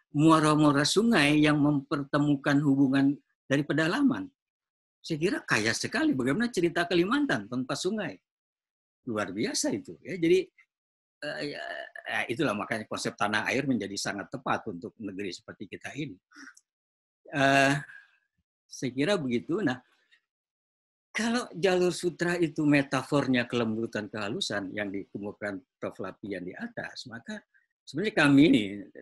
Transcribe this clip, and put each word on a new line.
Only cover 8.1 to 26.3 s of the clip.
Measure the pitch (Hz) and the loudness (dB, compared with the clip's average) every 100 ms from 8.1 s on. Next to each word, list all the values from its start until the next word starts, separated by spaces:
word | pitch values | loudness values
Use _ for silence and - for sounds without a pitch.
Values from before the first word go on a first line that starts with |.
| - _ _ _ _ _ _ _ _ - | -10 _ _ _ _ _ _ _ _ -6
Luar | 107 95 | -4 -4
biasa | 95 190 - 294 | -4 -4 -2 -2
itu, | 113 - 78 - | -4 -8 -16 -12
ya. | |
Jadi, | 180 165 185 - _ _ _ _ _ _ - 147 | -2 2 2 0 _ _ _ _ _ _ -14 -10
eh, | 151 147 107 | -8 -8 -10
ya, | 67 71 - - - | -12 -12 -14 -14 -8
ya, | 110 107 | -6 -4
itulah | 117 135 | -2 -2
makanya | 104 92 113 110 | -2 -4 -6 -6
konsep | 101 117 - | -6 -6 -2
tanah | 104 107 98 | -2 0 0
air | 117 143 | -2 0
menjadi | 117 98 98 | -2 -4 -6
sangat | - 98 - | -6 -8 -10
tepat | 127 - 110 113 | -8 -4 -4 -4
untuk | 85 101 - | -10 -12 -12
negeri | 101 95 101 | -12 -8 -10
seperti | - - 90 98 | -10 -16 -16 -16
kita | 98 98 127 | -16 -14 -12
ini. | 147 90 _ - - - _ _ _ _ _ _ - | -12 -12 _ -20 -20 -20 _ _ _ _ _ _ -8
Eh, | 147 139 139 135 143 - - - _ _ _ _ _ _ | 0 4 4 4 2 -6 -18 -20 _ _ _ _ _ _
saya | - 127 | -10 -6
kira | 127 151 202 | -2 0 0
begitu. | 131 117 - 190 | 0 -4 -2 -2
Nah, | 156 127 _ _ _ _ _ _ _ _ _ _ _ _ _ | -2 -4 _ _ _ _ _ _ _ _ _ _ _ _ _
kalau | - 226 240 214 | -4 -2 -2 -4
jalur | 180 185 180 180 | 0 2 4 2
sutra | 170 175 147 170 175 | 0 -4 -2 -2 0
itu | 160 156 151 | -2 0 4
metafornya | 143 139 135 - 147 135 127 117 | 4 2 -2 0 0 2 0 0
kelembutan | 120 113 110 113 107 104 | -2 -2 -2 -4 -6 -8
kehalusan | 110 101 98 - 104 95 | -8 -6 -6 -4 -6 -6
yang | 104 101 | -8 -6
dikemukakan | 98 90 107 104 - 104 95 _ - | -8 -10 -10 -10 -8 -10 -10 _ -12
Prof. | 101 - | -12 -10
Lapian | 95 - 98 | -12 -12 -10